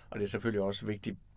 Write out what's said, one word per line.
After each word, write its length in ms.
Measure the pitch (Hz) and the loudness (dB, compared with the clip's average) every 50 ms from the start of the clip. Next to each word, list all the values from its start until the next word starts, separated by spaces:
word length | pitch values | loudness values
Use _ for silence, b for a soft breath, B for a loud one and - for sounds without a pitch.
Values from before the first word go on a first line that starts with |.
| B B | B B
Og 80 | - 107 | 0 2
det 60 | 104 | 2
er 40 | 98 | 2
selvfølgelig 340 | 98 104 107 117 107 101 | 0 0 0 0 2 2
også 240 | 98 98 101 - - | 2 0 0 -2 -4
vigtigt 320 | 107 107 101 - - - - - - - | -4 -4 -4 -4 -6 -6 -6 -10 -20 -20